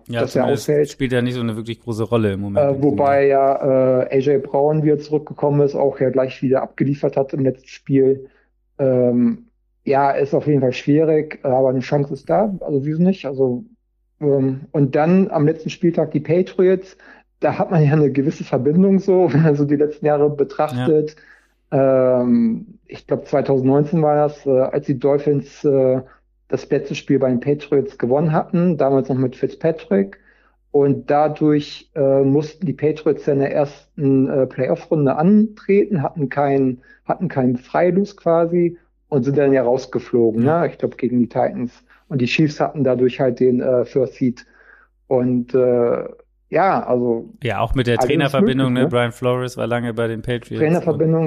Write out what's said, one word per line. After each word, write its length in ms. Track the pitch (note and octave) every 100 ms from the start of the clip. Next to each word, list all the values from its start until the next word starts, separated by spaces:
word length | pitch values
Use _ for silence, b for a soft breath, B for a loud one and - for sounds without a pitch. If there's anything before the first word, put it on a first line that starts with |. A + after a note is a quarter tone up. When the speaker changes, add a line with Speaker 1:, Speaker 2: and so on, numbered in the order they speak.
| -
Speaker 1:
Ja, 140 | A#2+
Speaker 2:
dass 140 | B2 C#3
er 60 |
Speaker 1:
zumindest 280 | B2 C#3 -
Speaker 2:
ausfällt. 200 | D3 D3
Speaker 1:
spielt 240 | - C3
er 80 | B2
nicht 140 | B2 B2
so 60 |
eine 140 | A#2 A2
wirklich 240 | A2 A2+
große 220 | A#2+ G#2+
Rolle 300 | A2 A#2 G#2
im 80 | F#2+
Moment 240 | G2+ G2+ C#3
Speaker 2:
Äh, 40 |
Speaker 1:
in 60 | C3+
diesem 140 | C#3+
Speaker 2:
wobei 360 | D3 C#3 C#3 C#3
Speaker 1:
Jahr. 360 | C3+ C3+ C#3 C#3
Speaker 2:
ja, 340 | C3 C3 B2+
äh, 120 | - C3+
A 40 |
J 220 | C3 C#3
Brown 420 | - C#3 D3 D#3
wieder 140 | D3+ D3
zurückgekommen 640 | - D3+ - - D3 C#3+
ist, 140 | C#3 C#3
auch 240 | C#3 -
ja 100 | C3
gleich 320 | B2+ C3 -
wieder 220 | C3+ C3
abgeliefert 540 | - - C#3 C#3+ D3 D3
hat 160 | C3+
im 100 | D3+
letzten 240 | C3 B2+ -
Spiel. 600 | - - C3+ C3 C3+ C3+ B B B _ -
Ähm, 680 | C3+ B2+ B2 A#2+ A#2+ A2 - _ _ _
ja, 260 | - C3+ C#3
ist 220 | C3+ C#3
auf 140 | D3+ D3+
jeden 140 | C#3+
Fall 120 | B2+
schwierig, 680 | - - D3 D#3+ D#3 D3+ -
aber 260 | C#3+ B2+ C3
eine 120 | C3
Chance 320 | A#2+ D3 C#3+
ist 160 | D3 -
da, 260 | E3+ G#3+ F#3
also 220 | - C#3+
wieso 200 | C#3+ D#3+
nicht? 220 | F3+ F#3+ C#3
Also, 360 | C3+ C3 B2 - _ _ _ _ -
ähm, 400 | D3 C#3 C3+ C3+ -
und 240 | D#3 C#3 D3+
dann 340 | D#3+ F#3+ G3
am 160 | D#3+ D3
letzten 240 | D#3+ -
Spieltag 420 | - E3+ E3 D#3
die 80 | D3
Patriots, 760 | D3 F3 F#3 - F#3 F#3 - - B B B -
da 180 | D3+ -
hat 100 | G#3
man 140 | F3
ja 100 | D3
eine 180 | D#3 C#3+
gewisse 320 | C3 C#3+ -
Verbindung 540 | E3+ C3+ B2+ E3+ G3 G3
so, 340 | F#3+ F#3 F3
<laughs> 0 |
wenn 120 | D3
man 120 | D#3+ C#3+
so 100 | C#3+
die 100 | D3
letzten 320 | D3+ - D3+
Jahre 240 | D3 D3
betrachtet. 840 | C#3+ C#3+ - D3+ B2 B2+ D3+ D3+ -
Speaker 1:
Ja. 60 | b b b b - C#3+ C3+ C3 B2+ B2+
Speaker 2:
Ähm, 580 | B2 A#2+ A#2 A#2 - - -
ich 220 | - -
glaub, 180 | C#3 -
zweitausendneunzehn 720 | C#3+ C3 C3+ C3 C#3+ D3 E3+
war 140 | D3+ D3
das, 300 | D3 D3 C#3
äh, 60 |
als 340 | B2+ C3 C#3+ D3
die 140 | B2+
Dolphins, 640 | C#3+ C#3+ D3 C#3+ - - D3+
äh, 360 | C3+ C3 C3 C3+ b _ _ -
das 220 | A#2+ -
letzte 240 | C#3 C#3
Spiel 240 | D3+ - C3+
bei 100 | C3
den 120 | B2
Patriots 580 | C#3+ D3 - C#3 C3+ -
gewonnen 340 | A#2+ C#3 E3
hatten, 460 | D#3+ - F3 F3+ D3+
damals 320 | C3+ C#3 C#3
noch 80 | C3
mit 180 | C3 -
Fitzpatrick. 840 | C3 - E3 D#3+ - G3 G3 - b b b b _
Und 400 | C#3+ C#3+ B2 A#2+
dadurch, 800 | D3 D3+ D3 D3+ D3+ D3 - - D#3
äh, 260 | C#3 C3+
mussten 460 | C#3 C#3 D3 - E3+
die 60 |
Patriots 540 | - D3 D3+ D#3 C#3+ -
in 120 | C3+
der 120 | C#3
ersten, 800 | D3 C#3+ - _ - C3+ C3+ C#3
äh, 160 | D3 B2+
Playoff-Runde 680 | - B2+ E3 - D#3+ C3+ -
antreten, 880 | F3 G#3+ A3 - - G3+ - F3
hatten 260 | C#3+ E3 C3
kein, 520 | C#3+ C#3+ C#3 C3 B2+ b b
hatten 240 | - - F3
keinen 280 | C3+ B2+ B2
Freilos 580 | - D3 F3+ F#3 G3+ -
quasi 640 | E3+ E3 E3 F3 E3+ E3+ B _ -
und 140 | C#3+
sind 140 | B2+ C#3+
dann 120 | C#3
ja 120 | C3+
rausgeflogen, 800 | A#2+ C3 - A#2+ - B2 A2+ A2
Speaker 1:
Ja. 180 | C3 E3+
Speaker 2:
ne? 60 | D#3
Ich 100 | -
glaub, 200 | C#3 -
gegen 200 | A#2+ B2
die 100 | A2+
Titans. 540 | B2+ A#2+ B2+ B2 - _ b b
Und 120 | D3
die 60 | A#2+
Chiefs 320 | - D3+ -
hatten 240 | D3 D3+
dadurch 360 | C3 B2 B2+ -
halt 200 | C3 A#2
den, 200 | B2+ B2
äh, 240 | C3 B2
First 300 | A2+ C#3 B2+
Seed. 320 | - B2+ - - b b b b _ -
Und, 480 | C3 B2+ B2 A#2+ C3
äh, 520 | B2 B2 A#2+ B2 - - _ _ -
ja, 340 | D#3 F#3+ C3+ G#2+
also 480 | A#2+ B2 A#2 - -
Speaker 1:
Ja, 160 | A#2 G2+
auch 140 | A2+
mit 140 | C3+ A#2
der 100 | A#2
Speaker 2:
alles 80 | B2+
Speaker 1:
Trainerverbindung, 640 | D#3 C#3 C3+ G3+ C3 C3
Speaker 2:
möglich, 100 | B2
Speaker 1:
ne? 60 | D3
Speaker 2:
ne? 0 |
Speaker 1:
Brian 220 | A#2+ A#2+
Flores 460 | - B2 B2+ B2+ A#2+
war 80 | A2+
lange 260 | A#2+ A#2+
bei 140 | A2+ A#2
den 140 | A2
Patriots 380 | B2+ A#2+ - A2
Speaker 2:
Trainerverbindung, 600 | D#3 E3+ E3+ D3 D#3+ D#3+